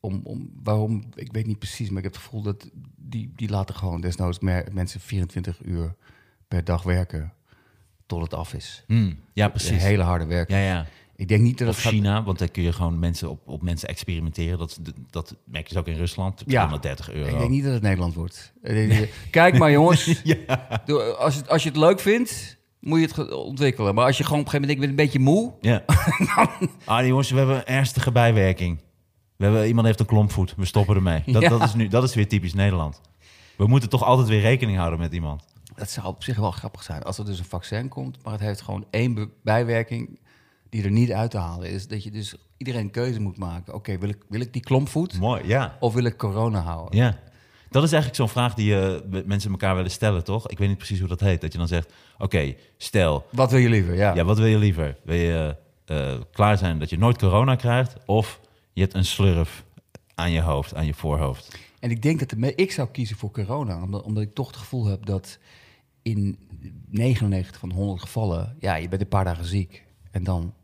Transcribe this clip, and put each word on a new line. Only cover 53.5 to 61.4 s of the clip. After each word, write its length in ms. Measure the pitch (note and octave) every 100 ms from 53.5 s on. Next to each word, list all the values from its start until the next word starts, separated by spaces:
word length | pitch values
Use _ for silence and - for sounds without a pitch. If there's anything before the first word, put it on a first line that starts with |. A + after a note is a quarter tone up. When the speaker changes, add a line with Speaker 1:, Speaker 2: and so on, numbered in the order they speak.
Speaker 1:
wil 100 | B2+
je 80 | A#2+
liever? 260 | A2+ F2
Ja. 200 | F2 G2+
Speaker 2:
Ja, 100 | F2
wat 140 | E2+ G#2+
wil 80 | A2
je 120 | G#2+
liever? 380 | G#2 E2 D2+ C#2
Wil 120 | - E2+
je, 400 | E2+ E2 D#2 D2 _ _
eh, 300 | _ D2+ C2+ B1+ -
klaar 260 | - G#2 G2+
zijn 200 | F#2+ D#2+
dat 120 | D2+
je 80 | E2
nooit 200 | A2+ A#2
corona 360 | G2 G2 C3
krijgt? 420 | B2+ A#2+ A#2+ B2+ - -
Of 340 | G#2+ G#2+ - _ _ _
je 80 | -
hebt 120 | F#2+
een 100 | F#2
slurf 600 | F#2 - G2 E2+ D#2+ - - - _ - _
aan 160 | - E2+
je 100 | E2
hoofd, 340 | E2 C#2+ C#2+
aan 120 | - D#2
je 80 |
voorhoofd? 640 | D2 D#2 D2 C#2+ B1+